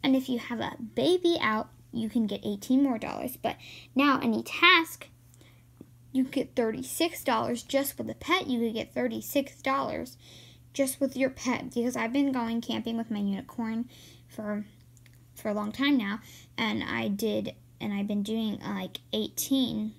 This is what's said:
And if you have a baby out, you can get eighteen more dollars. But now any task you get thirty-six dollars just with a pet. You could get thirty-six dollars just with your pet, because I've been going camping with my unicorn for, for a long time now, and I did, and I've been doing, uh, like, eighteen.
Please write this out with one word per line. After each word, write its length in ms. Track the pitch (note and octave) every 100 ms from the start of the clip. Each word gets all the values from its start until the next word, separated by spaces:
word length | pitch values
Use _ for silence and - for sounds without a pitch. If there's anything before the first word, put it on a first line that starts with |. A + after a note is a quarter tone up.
And 140 | - C4
if 140 | C4
you 100 | B3
have 220 | - A#3
a 160 | A3 - A3+ -
baby 420 | C4 F4+ F4 E4+
out, 280 | - A3 - - -
you 180 | - A3
can 180 | A#3+ G#3+
get 180 | G3+ G#3+
eighteen 360 | G3+ - C4
more 160 | C#4 A3+
dollars. 400 | - G#1 - -
But 200 | - - - - -
now 260 | - C#4+ C4+
any 220 | A#3 G#3+
task 680 | A#3 - F4 F4+ E4 - - - - - - - - - - - -
you 120 | C4
get 320 | C4 - C#4 -
thirty-six 680 | A3+ A3 C4 - E4 -
dollars 400 | - A3 A#3+ A#3+
just 340 | - C4+ C#4 -
with 120 | A3
a 60 | -
pet. 320 | - F4+ -
You 120 | B3
could 140 | A#3
get 200 | A3 -
thirty-six 680 | - B3 A3 - C#4+ C#4 -
dollars 560 | C4 C4+ - - - - - - - - -
just 260 | - C4+ -
with 180 | C4+ B3
your 120 | C4
pet, 440 | - B3 A#3+ -
because 220 | A#3+ A#3 A#3+
I've 180 | A3+
been 180 | C4 C#4
going 300 | C4 A3+ A3+
camping 360 | A#3 A3 A3 A3+
with 120 | A3+
my 100 | G#3
unicorn 720 | G3+ G3 - - A3+ A3+ A#3+ - - - -
for, 380 | - G#3+ G#3 G#3 - - - - - -
for 160 | - A3
a 40 |
long 180 | G#3 G#3
time 260 | A3 C#4 C#4+
now, 220 | G3+ G#3+ - - - -
and 280 | A3+ G#3+
I 240 | - A#3 A3+
did, 480 | G3+ A3+ G#3+ G3+ - - -
and 100 | G#3+
I've 160 | G3+ G3+
been 140 | G3+
doing, 400 | G3+ A3 A3 G3+
uh, 140 | - G3+
like, 240 | F#3 - -
eighteen. 840 | G#3+ G#3+ - - C4+ B3 G#3+ G#3+